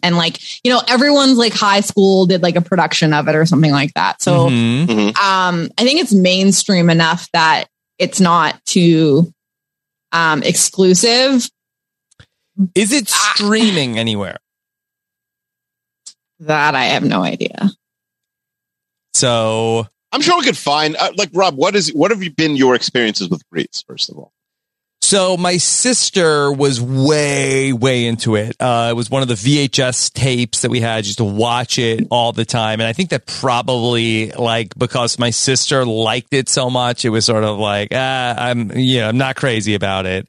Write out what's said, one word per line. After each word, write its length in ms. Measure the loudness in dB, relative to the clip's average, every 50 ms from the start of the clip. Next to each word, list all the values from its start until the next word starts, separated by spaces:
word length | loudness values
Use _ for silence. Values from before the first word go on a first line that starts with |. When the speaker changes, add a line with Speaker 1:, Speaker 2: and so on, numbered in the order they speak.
| 0
Speaker 1:
And, 140 | 0 0
like, 480 | 0 0 -2 -4 -6 -12 -16 -10 -4 -2
you 60 | 0
know, 120 | 0 0 0
everyone's, 520 | 0 0 2 4 4 4 4 4 4 4 4
like, 160 | 2 0 0
high 260 | 0 0 2 2 2
school 460 | 0 0 2 2 4 4 4 4 4
did, 160 | 4 2 2 2
like, 140 | 0 0
a 40 | 0
production 520 | 0 0 0 0 0 0 0 0 0 2 2
of 120 | 2 2
it 80 | 0 2
or 120 | 2 2
something 260 | 2 4 4 4 4 2
like 220 | 2 0 -2 -2
that. 260 | -2 -2 -2 -2 -2 0
So, 260 | 2 2 4 4 4
Speaker 2:
Mm-hmm. 400 | 2 2 2 2 0 0 0 0
Speaker 3:
Mm-hmm. 260 | 2 2 2 0 0 0 0
Speaker 1:
um, 460 | 0 2 0 0 0 0 -2 -4 -6 -4 -2
I 40 | 0
think 160 | 2 2 0
it's 120 | 0 2 2
mainstream 760 | 4 4 4 2 2 2 2 2 2 0 0 2 2 4 4
enough 380 | 4 4 2 2 0 -2 -4 -4 -2
that 340 | 0 2 2 2 0 -2 -6 _ _ _ _ _ -4
it's 220 | -4 -2 0 2
not 420 | 2 4 4 2 2 0 -2 -6 _
too, 680 | -2 0 2 4 4 4 4 4 4 4 4 2 0 -2 _ _ _ _ _ _ _ _ _ _ _ _ _ _ _ -2
um, 300 | 0 2 2 0 0 0
exclusive. 1080 | -2 0 0 -2 -2 0 2 4 4 4 4 4 2 2 2 2 2 2 0 0 -2 -8 _ _ _ _ _ _ _ _ _ _ _ _ _ -20 _ _ _ _ _ _ -4 -4 -2 0
Speaker 2:
Is 180 | 0 0 2 0
it 180 | 0 0 0 0
Speaker 1:
Ah. 200 | 0 0 0 0
Speaker 2:
streaming 640 | 0 0 0 2 2 2 2 2 0 -2 -2 -2 -2
anywhere? 380 | -2 -2 -2 -2 -4 -6 -10 -14 _ _ _ _ _ _ _ _ _ _ _ _ _ _ _ _ _ _ _ _ _ _ _ _ _ _ _ _ _ _ _ _ _ -20 -20 _ _ _ _ _
Speaker 1:
That 340 | -4 -2 0 0 2 2 2
I 100 | 0 0
have 180 | 0 0 0 0
no 200 | 0 0 0 0
idea. 480 | -2 -4 -4 -6 -6 -4 -4 -4 -4 -4 _ _ _ _ _ _ _ _ _ _ _ _ _ _ _ _ _ _ _ _ _ _ _ _ _ _ _ -4
Speaker 2:
So 720 | -2 0 0 0 0 0 0 0 0 0 0 0 -2 -2 -6 _ _ _ _ -6
Speaker 3:
I'm 80 | -2
sure 180 | 0 2 2 2
we 60 | 2
could 120 | 0 -2
find, 400 | -2 -2 -2 0 0 0 0 0
uh, 160 | -2 -2 -2 -2
like, 140 | -4 -6 -2 0
Rob, 240 | 0 0 0 0
what 180 | 0 0 0 0
is, 160 | 0 -2 -2 0
what 180 | 0 0 0
have 120 | 0 -2 -6
you 80 | -6
been 260 | -4 -2 -2 0 2
your 180 | 2 4 4 4
experiences 540 | 2 0 -2 -2 -2 0 -2 -2 -4 -4 -4
with 140 | -6 -6 -8 _
Grease, 320 | -8 -8 -8 -6 -8 -14 -14
first 240 | -12 -10 -8 -8 -8
of 60 | -10 -12
all? 140 | -20 -20 _ _ _ _ _ _ _ _ _ _ _ _ _ _ -2
Speaker 2:
So 340 | 0 0 2 0 0 0
my 200 | 0 0 0 0 0
sister 920 | -2 -2 -2 -2 0 0 0 0 -2 -2 0 0 2 2 2 2 2 0
was 300 | 0 0 0 0 0 -2
way, 920 | -2 -2 0 0 2 2 2 2 0 0 -2 -2 -2 0 0 0 0 0 0
way 340 | 0 0 0 0 0 0
into 280 | -2 -2 -2 -2 0 0
it. 220 | 0 -2 -4 -6 -4
Uh, 300 | -2 0 0 0 0 0
it 40 | -2
was 140 | -4 -4 -4
one 140 | -2 -2 -2
of 60 | -2
the 80 | -4
V 240 | -2 0 0 2 2
H 180 | 0 0 0 -2
S 320 | -2 -2 -2 -2 -4 -4
tapes 520 | -4 -2 -2 0 0 0 -2 -2 -4 -4 -2
that 80 | -2
we 100 | -2 -2
had. 240 | -2 -2 -2 -4 -4
She 60 | -4
used 80 | -4 -2
to 60 | -2
watch 540 | -2 0 0 0 0 0 -2 -4 -4 -2 -2
it 300 | 0 0 0 -2 -2 0
all 220 | 0 0 0 0 -2
the 120 | -4 -4
time. 360 | -4 -2 -2 -2 -2 -2 -2
And 80 | -2 -2
I 40 | -2
think 180 | -4 -4 -4
that 140 | -4 -6 -8
probably, 1040 | -10 -10 -4 -2 0 0 0 0 -2 -2 0 0 0 0 0 0 0 0 -2 -2 -4 -4
like, 420 | -4 -2 -2 -2 -2 -4 -6 -6
because 420 | -4 -4 -4 -2 -2 -2 -2 -2 -2
my 120 | -2 -2
sister 540 | -2 -2 -2 0 0 0 0 0 0 0 0
liked 480 | 0 -2 -2 -2 -2 -2 -4 -4 _ -2
it 140 | -2 -2 -2
so 220 | -2 -2 -2 -2
much, 340 | -2 0 -2 -2 -2 -2 -2
it 60 | -2
was 140 | 0 0 0
sort 200 | 0 0 0 0
of 120 | -2 -2 -2
like, 300 | -2 -2 -2 -2 -4 -4 -4
"Ah, 420 | -4 -2 -2 -4 -4 -4 -4 -4
I'm, 360 | -4 -4 -4 -2 -4 -4 -4 -4
you 260 | -2 0 0 0 0
know, 100 | 0 0
I'm 100 | 0 -2
not 180 | -2 -2 -4
crazy 380 | -4 -2 -2 -2 -2 -2 -2 -2
about 320 | -2 -2 -2 -4 -4 -4
it." 200 | -4 -4 -6 -8